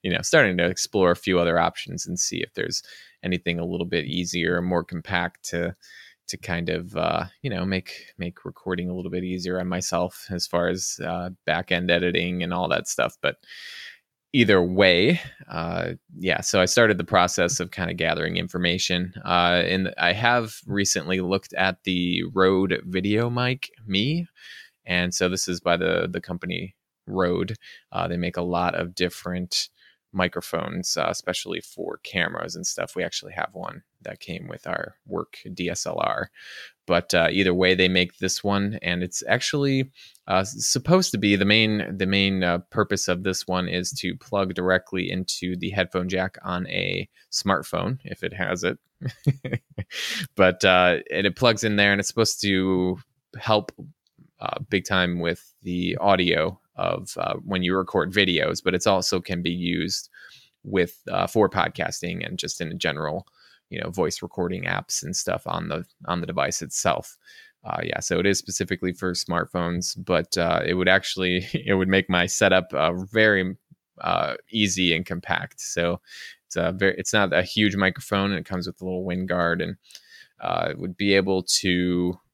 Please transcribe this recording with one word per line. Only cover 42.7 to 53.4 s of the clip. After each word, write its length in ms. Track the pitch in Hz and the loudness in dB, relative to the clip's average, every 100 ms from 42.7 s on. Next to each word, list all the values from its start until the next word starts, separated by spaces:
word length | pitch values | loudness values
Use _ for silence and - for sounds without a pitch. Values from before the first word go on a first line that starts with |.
| 110 101 98 - | -2 0 0 0
of 140 | 90 | 0
this 220 | 95 92 | 0 -4
one 220 | - 92 90 | -2 -2 0
is 240 | 90 90 | -4 -4
to 220 | - 90 | -6 -6
plug 380 | 90 - 98 95 | -8 -4 -2 -2
directly 580 | 92 90 92 - 95 90 | 0 2 0 0 -4 -2
into 460 | 92 92 - 90 90 | -4 -4 -6 -4 -4
the 140 | 92 | -2
headphone 360 | 98 87 92 90 | -2 -2 -2 -2
jack 300 | 92 92 - | -2 -2 -6
on 220 | 92 90 87 | -6 -4 -4
a 420 | 92 92 92 95 _ _ | -4 -2 -4 -6 _ _
smartphone, 640 | - 98 92 - 87 90 131 | -4 0 -2 -2 -4 -2 -4
if 180 | - - | -8 -8
it 100 | - | -8
has 300 | 101 92 90 | -4 -4 0
it. 160 | 87 - _ _ | -2 -4 _ _
<laughs> 600 | 131 - - 135 135 135 _ - - - - 220 170 | -10 -2 -2 0 -6 -8 _ -12 -10 -8 -6 -6 -8
But, 280 | - 92 90 | 4 4 6
uh, 360 | 98 92 90 82 - | 4 6 6 2 -2
and 160 | 80 101 | -2 -2
it 80 | |
plugs 280 | - 123 110 | 2 2 2
in 120 | 113 | 0
there, 160 | 104 101 | 4 4
and 80 | 101 | 4
it's 80 | 98 | 0
supposed 340 | - 110 - | 0 0 0
to 560 | 104 95 95 92 90 92 - _ _ | 0 2 2 2 2 -2 -10 _ _
help, 340 | 117 | -8